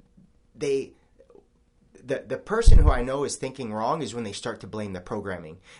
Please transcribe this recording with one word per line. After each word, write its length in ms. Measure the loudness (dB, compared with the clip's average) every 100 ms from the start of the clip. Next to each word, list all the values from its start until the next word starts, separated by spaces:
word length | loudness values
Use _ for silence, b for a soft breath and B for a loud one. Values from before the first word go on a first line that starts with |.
| -20 -20 -20 _ _ -8
they, 380 | -2 -2 -4 -14 _ _ -20 -20 _ _ _ _ _ -16
the, 180 | -8 -8
the 120 | -6 -10
person 420 | -4 6 10 10
who 100 | 8
I 140 | 4
know 220 | -2 -4
is 100 | -6
thinking 380 | -6 -10 -8 -8
wrong 280 | -4 -2 -2
is 140 | -6
when 80 | -8
they 80 | -10
start 300 | -8 -10 -10
to 80 | -12
blame 240 | -10 -10
the 80 | -10
programming, 580 | -10 -10 -8 -10 -12 -20 B